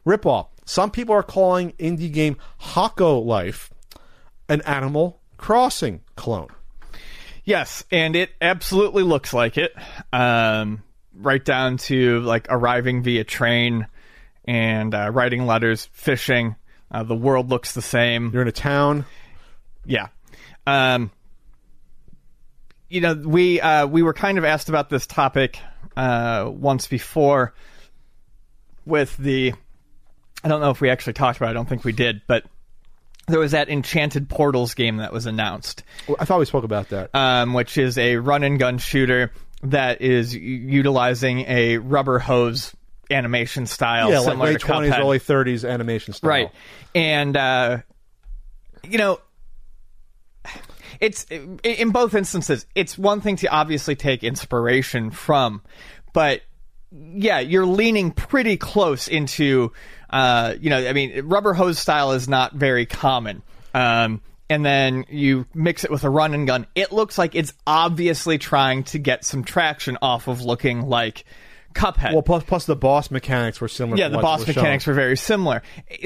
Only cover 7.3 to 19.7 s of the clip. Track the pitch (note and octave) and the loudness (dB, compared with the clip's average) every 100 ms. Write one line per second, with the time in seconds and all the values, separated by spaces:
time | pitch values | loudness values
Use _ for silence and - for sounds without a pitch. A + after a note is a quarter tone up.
7.3 | - - F#3+ C3 - - F3 D#3+ E3+ F#3 | -10 -2 -2 -2 -10 -2 0 2 0 -2
8.3 | - E3+ F3+ - F#3+ G#3 G3 F3+ D3 - | -2 -2 0 0 2 2 2 2 2 0
9.3 | B2 A#2 C#3+ E3+ - - - - B2 B2 | 0 0 0 -2 -4 -18 -18 -6 0 2
10.3 | A#2 A2+ A2 G#2+ G#2+ - _ _ F#2 A#2 | 4 2 0 -2 -8 -12 _ _ -6 0
11.3 | C3+ C3+ C3 C3 B2+ - C3 B2 A#2 A#2+ | 0 2 0 0 -2 -2 2 4 2 2
12.3 | A2+ - B2 A#2+ B2 B2 B2 B2 A#2+ G#2+ | 0 0 0 2 2 0 0 0 0 -2
13.3 | - A#2+ A#2+ A#2+ A#2 G#2+ - - - - | -2 2 2 2 0 -4 -12 -20 -20 -20
14.3 | _ - A#2+ A2+ A2 A2 G#2+ G#2 B2 B2 | _ -4 0 0 0 -2 -2 0 0 0
15.3 | A#2+ B2 A2+ A#2 A2 - - - B2+ - | 0 0 2 2 0 -6 -6 -2 -2 0
16.3 | B2 A2+ A2 - - - A2+ A2 A2+ B2+ | 0 0 -6 -16 -20 -10 -8 -4 0 2
17.3 | C3 B2 B2+ - - - B2 A#2+ A#2 A#2 | 2 2 -2 -4 -8 -2 0 2 0 -2
18.3 | A#2+ B2 - C#3+ C#3+ C#3+ D3 C#3 - - | 0 -2 -2 0 2 2 2 -4 -14 -20
19.3 | - - - - | -20 -20 -20 -20